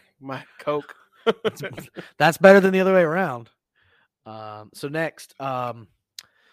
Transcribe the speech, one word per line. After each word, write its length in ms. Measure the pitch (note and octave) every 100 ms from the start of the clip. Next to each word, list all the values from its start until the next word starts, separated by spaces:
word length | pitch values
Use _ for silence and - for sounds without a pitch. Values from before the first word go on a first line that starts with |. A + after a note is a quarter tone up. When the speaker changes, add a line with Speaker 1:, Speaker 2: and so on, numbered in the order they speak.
| _ _
Speaker 1:
my 240 | C3+ C#3+ - -
Coke. 340 | - D3 - - _ _ A3+
<laughs> 0 | -
Speaker 2:
That's, 460 | G#3+ - F#3+ - - - - -
that's 200 | D3+ -
better 220 | F#3+ G3
than 140 | F#3+
the 80 | F#3+
other 120 | F#3+
way 80 | F#3
around. 460 | D#3+ F3 F3 A#2+ A2+ _ _ _ _ _ _ _ A2
Um, 440 | A2 G#2+ G#2+ A2
so 160 | - C#3+
next, 440 | D#3 D#3+ - - -
um, 480 | C3+ B2+ A#2+ A#2 - _ _ - _ _ _